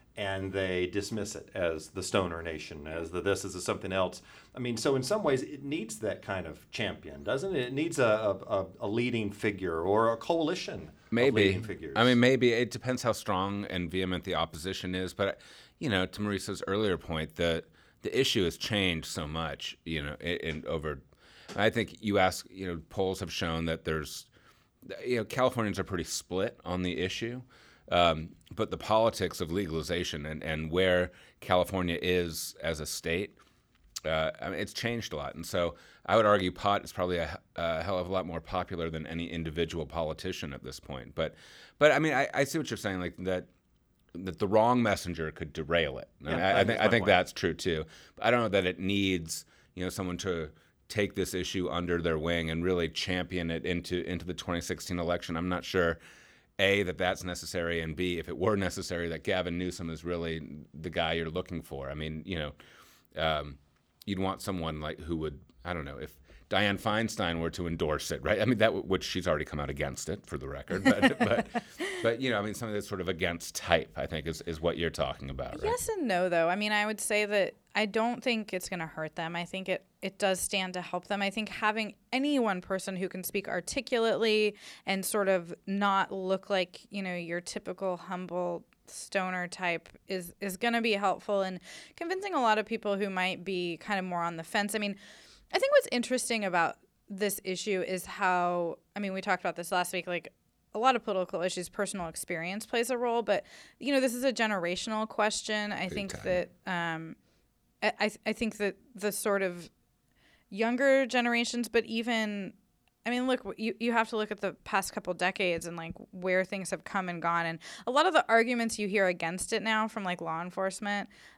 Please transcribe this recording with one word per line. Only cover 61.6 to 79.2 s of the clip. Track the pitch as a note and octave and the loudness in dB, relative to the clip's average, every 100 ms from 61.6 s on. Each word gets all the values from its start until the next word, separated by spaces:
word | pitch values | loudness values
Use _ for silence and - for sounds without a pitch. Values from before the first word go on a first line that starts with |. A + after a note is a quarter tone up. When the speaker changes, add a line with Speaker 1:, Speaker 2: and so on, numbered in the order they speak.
Speaker 2:
for. | - C#2 C2+ | -6 -8 -8
I | |
mean, | D2 D#2 D#2 | -6 -6 -6
you | F#2+ F2 | -6 -4
know, | D2 - - - - - _ - | -4 -8 -20 -20 -20 -20 _ 0
um, | D#2+ D2+ D2 C#2+ _ _ _ _ - | 0 0 -4 -12 _ _ _ _ -6
you'd | F#2+ | -2
want | F#2+ F#2+ | -2 -2
someone | - F#2 D#2+ D2+ | -4 -4 -4 -4
like | D2+ - | -6 -8
who | D#2+ D#2+ | -6 -4
would, | D#2 C#2 - _ | -4 -8 -16 _
I | F2 | -6
don't | F2 | -6
know, | C#2 C#2 | -6 -10
if | D2+ - - - - | -12 -16 -20 -20 -2
Dianne | G2 G#2 G2+ | 2 2 2
Feinstein | A2 G#2+ A2 - F2+ E2 | 0 2 0 0 0 0
were | E2 | -2
to | - E2+ | -4 -4
endorse | E2 D#2+ D2+ - | 0 0 0 -2
it, | D#2 | -4
right? | - G2+ | 0 2
I | A2 | 2
mean, | A2 | 4
that | A2 | 4
w-, | D#2+ | 2
which | - F#2 | 0 -2
she's | - F#2 F2 | 0 -2 0
already | D2+ | 0
come | D2 D2 | 0 -4
out | C#2+ | -6
against | D2 D2 - - | -4 -4 -4 -6
it, | - - | -8 -6
for | D2 | -8
the | C#2+ | -8
record. | C#2 - F#3+ | -10 -4 2
But, | B3+ C4 A#3 - | 4 6 4 4
<laughs> | |
but, | G#3 A#2 - A#3 - - F#4+ F#4 | 2 2 0 -6 -8 -8 -8 0
but, | A#2 A#2 | 0 2
you | C3 | 2
know, | G#2+ | 0
I | |
mean, | G#2 | 0
something | G2 A#2 | -4 -4
that's | G#2 G2+ | -4 -4
sort | G2 | -4
of | F2 | -2
against | E2 F2 E2+ - | 0 0 -2 -6
type, | - - E2 - - | -8 4 4 4 -6
I | C#2+ | -6
think, | D#2+ D#2+ | -4 -6
is, | D#2+ | -6
is | - D#2+ | -6 0
what | E2 - | 0 2
you're | E2 | -2
talking | E2 C2+ - C2+ | 0 -2 -4 -8
about, | C2 - - | -8 -8 -4
right? | |
Speaker 3:
Yes | G#4 A#4+ - | -2 -2 -2
and | G#4 B3+ | -2 0
no, | F3 F3+ | 2 2
though. | E3+ E3 | 4 4
I | G3 | 2
mean, | G#3+ | 2
I | G#3+ G#3+ | 2 0
would | G#3+ | -2
say | - G#3 G#3 | 0 0 2
that | G#3 F3+ - _ G3+ | 2 0 -2 _ -2
I | G#3+ | 0
don't | A3 A3+ A#3+ | 0 0 0
think | C4 A3+ G#3 | -2 -2 -2
it's | F#3 - | -6 -4
gonna | F3+ D#3+ | -6 -6
hurt | - D#3 | -6 -8
them. | - | -6